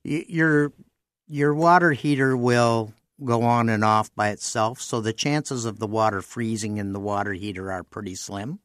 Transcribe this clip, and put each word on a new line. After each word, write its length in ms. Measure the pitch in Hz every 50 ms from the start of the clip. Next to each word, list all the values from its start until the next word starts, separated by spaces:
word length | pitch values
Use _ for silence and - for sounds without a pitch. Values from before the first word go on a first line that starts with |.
| _
y-, 180 | - 147 160 - -
your, 420 | 180 160 160 160 151 147 147 143 - _ - _ _ _ _ _ _ _ _ -
your 260 | 151 139 143 147 147
water 360 | 151 165 170 175 180 175 170 143
heater 440 | - - 147 147 131 135 135 131 123
will 560 | 120 123 120 120 120 117 117 117 110 110 - _ _ _ _ _ 143
go 200 | 123 117 117 120
on 260 | 120 120 120 117 113
and 140 | 110 104 110
off 300 | 107 107 107 107 - -
by 140 | - 107 104
itself, 520 | 101 - - - - 120 110 113 127 -
so 180 | - - - 120
the 120 | 107 110 110
chances 520 | - - 147 147 151 147 - 139 120 113
of 140 | 117 101 104
the 80 | 113 101
water 340 | 107 110 110 110 101 95
freezing 560 | 90 - - 120 117 113 113 104 107 107 104 104
in 140 | 101 98 98
the 60 | 101
water 340 | 98 104 101 101 101 104 98
heater 380 | 87 101 104 95 90 95 95
are 120 | 92 92 85
pretty 320 | - - 107 101 98 92
slim. 440 | - - - 98 98 104 131 170 208 -